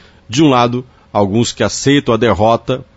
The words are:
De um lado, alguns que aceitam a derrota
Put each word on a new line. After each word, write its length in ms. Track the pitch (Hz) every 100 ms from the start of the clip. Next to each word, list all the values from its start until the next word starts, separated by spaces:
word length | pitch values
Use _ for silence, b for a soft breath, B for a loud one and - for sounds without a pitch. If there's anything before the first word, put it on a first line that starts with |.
| b b -
De 140 | 113
um 80 | 160
lado, 340 | 123 120 123 123 b b
alguns 420 | 107 101 107 117
que 100 | -
aceitam 500 | 107 - 135 143 135
a 60 | 113
derrota 680 | 117 95 110 117 - 131 -